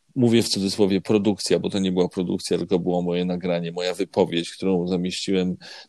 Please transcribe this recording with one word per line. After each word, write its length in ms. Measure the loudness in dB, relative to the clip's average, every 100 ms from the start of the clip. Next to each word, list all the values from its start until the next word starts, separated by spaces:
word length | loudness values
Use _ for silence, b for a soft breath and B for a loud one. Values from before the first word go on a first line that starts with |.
| _ 2
mówię 280 | 4 4
w 60 | 2
cudzysłowie, 520 | 0 -2 2 2 2
produkcja, 580 | 2 2 2 0 0 0
bo 100 | 0
to 100 | 0
nie 120 | 0
była 180 | 2 0
produkcja, 480 | 0 -2 -4 -2 -2
tylko 220 | 0 0
było 220 | 0 0
moje 240 | 0 0 -2
nagranie, 460 | -2 -2 -2 -4
moja 220 | -4 -4
wypowiedź, 580 | -2 -2 2 2 0 -4
którą 360 | -4 0 0 0
zamieściłem 680 | -2 -2 -4 -2 0 0 -4 B B